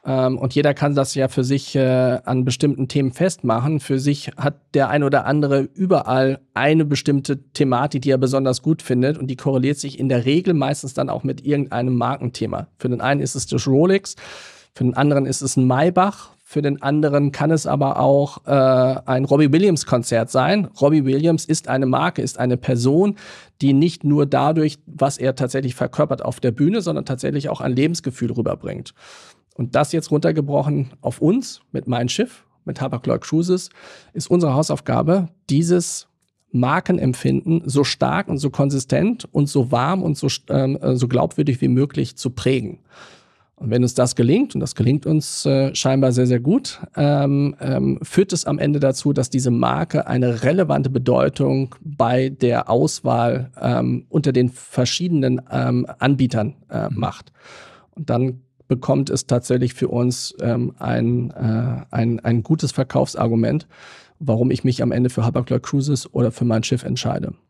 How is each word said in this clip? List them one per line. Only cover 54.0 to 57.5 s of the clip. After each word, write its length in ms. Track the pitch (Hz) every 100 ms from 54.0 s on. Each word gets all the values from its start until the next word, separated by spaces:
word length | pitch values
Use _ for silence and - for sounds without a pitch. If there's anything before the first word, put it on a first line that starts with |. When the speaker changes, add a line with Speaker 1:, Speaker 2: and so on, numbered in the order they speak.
| -
Speaker 1:
unter 240 | 160 143
den 160 | 127 127
verschiedenen, 960 | - - - 127 - 180 160 131 127 -
ähm, 340 | 127 127 123 127 -
Anbietern, 560 | 123 139 131 117 107 - _
äh, 180 | - 104
Speaker 2:
Mhm. 100 | -
Speaker 1:
macht. 360 | - - - _ -